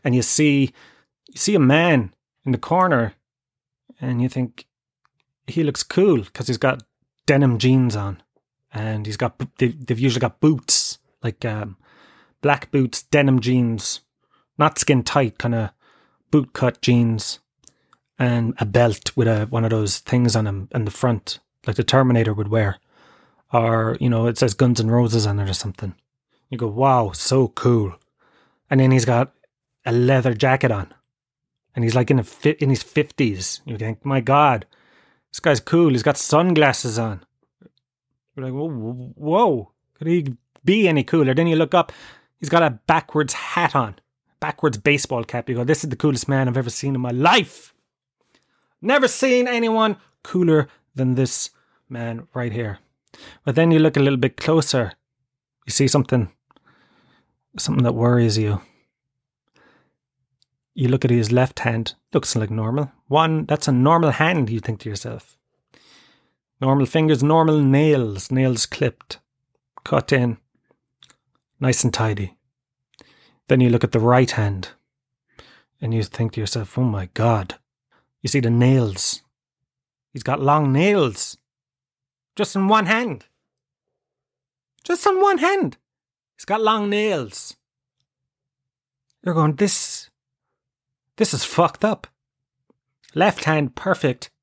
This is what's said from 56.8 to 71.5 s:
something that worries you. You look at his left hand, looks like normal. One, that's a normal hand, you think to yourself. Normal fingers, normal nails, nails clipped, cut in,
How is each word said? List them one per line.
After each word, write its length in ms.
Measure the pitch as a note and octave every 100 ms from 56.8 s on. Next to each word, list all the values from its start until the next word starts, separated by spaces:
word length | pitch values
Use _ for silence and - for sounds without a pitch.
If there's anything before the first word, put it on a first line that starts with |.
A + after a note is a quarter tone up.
| _ _ _ _ _ _ _ -
something 280 | - D3
that 100 | A#2+
worries 420 | A#2 A#2+ B2 A2+ G#2+
you. 240 | G#2+ G#2 - _ _ _ _ _ _ _ _ _ _ _ _ _ _ _ _ _ _ _ _
You 140 | - B2+
look 160 | C3
at 60 | B2+
his 200 | A#2+ A2
left 300 | B2 B2+ -
hand, 340 | A#2+ A2+ A2 - _
looks 220 | C#3 -
like 160 | A#2+ G#2
normal. 400 | G#2+ A2 C3 C#3 _ _
One, 380 | C#3+ D#3+ D#3
that's 240 | - D3 -
a 40 |
normal 400 | B2+ C3+ E3 D#3+
hand, 360 | A#2+ D#3 F3+ A#2
you 80 | A2+
think 220 | G2+ G#2+
to 80 | A2+
yourself. 500 | G2+ A#2 A2+ - _ _ _ _ _ _ _ _ _ _ _ _ _
Normal 260 | C3 C#3 C3
fingers, 360 | E3 D#3 D3
normal 380 | C#3+ D#3+ D#3+ D3+
nails, 720 | C#3 C#3 D#3 C#3+ A2+ G2 -
nails 340 | C3 C3 A#2 -
clipped, 540 | - C3 - _ - _ _ _ _ _ -
cut 260 | - C#3 -
in, 280 | C3+ B2 G#2+ _ _ _ _ _ _ - _ _ _ _